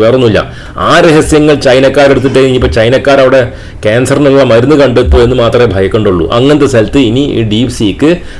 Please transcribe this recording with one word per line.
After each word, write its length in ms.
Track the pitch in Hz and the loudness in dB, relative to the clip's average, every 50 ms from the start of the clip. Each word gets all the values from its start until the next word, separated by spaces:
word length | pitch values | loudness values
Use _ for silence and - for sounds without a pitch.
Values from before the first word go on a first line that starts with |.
| 110 | 2
വേറൊന്നുമില്ല. 360 | 113 123 131 127 113 101 87 73 - - - - - - - 98 110 | 2 2 2 0 0 0 0 -2 -4 -10 -16 -16 -14 -10 -6 -2 0
ആ 20 | 143 170 170 | 2 2 2
രഹസ്യങ്ങൾ 500 | 170 147 156 143 - 156 151 151 151 147 135 - | 2 2 2 2 2 0 2 2 2 0 0 0
ചൈനക്കാരെടുത്തിട്ട് 720 | 135 123 131 135 135 135 147 143 135 135 131 123 139 120 131 131 131 | 0 2 2 2 2 2 2 2 2 2 0 0 0 0 2 0 2
ഇനിയിപ്പോ 220 | 127 127 123 123 - 117 | 0 0 -2 -2 0 0
ചൈനക്കാർ 420 | 110 117 135 131 131 143 139 135 131 | 0 0 0 0 0 0 2 2 2
അവിടെ 180 | 127 135 131 120 113 - - - - - - - | 2 2 2 0 -2 -6 -14 -18 -18 -14 -6 -4
ക്യാൻസറിനുള്ള 580 | 104 107 123 131 143 139 147 147 139 135 139 131 120 | -2 -2 -2 0 0 0 0 2 2 2 2 2 2
മരുന്ന് 260 | 113 113 120 139 156 | 2 2 2 2 2
കണ്ടെത്തുമോ 440 | 143 143 127 117 127 127 - - 127 | 2 2 2 2 0 0 2 2 2
എന്ന് 140 | 120 117 123 | 2 2 0
മാത്രമേ 320 | 123 117 113 117 120 123 113 92 | 0 -2 0 0 0 0 0 0
ഭയക്കണ്ടുള്ളൂ. 500 | 95 95 92 98 113 107 104 90 87 80 82 | -2 -2 -2 -2 -2 0 0 0 -2 -2 -2
അങ്ങനത്തെ 340 | - 120 127 143 151 147 143 123 | -2 0 0 2 2 2 0 0
സ്ഥലത്ത് 260 | 123 117 107 101 - 139 131 107 | 0 0 0 0 0 0 0 0
ഇനി 140 | 113 131 143 139 - 117 | 0 -2 -2 -2 -4 -4
ഈ 40 | 117 107 | -4 -2
DeepSeek 500 | 104 110 127 127 117 - 113 101 85 - 131 156 175 175 - - - | -2 -2 -4 -4 -4 -4 -4 -4 -2 0 0 0 0 -2 -6 -14 -14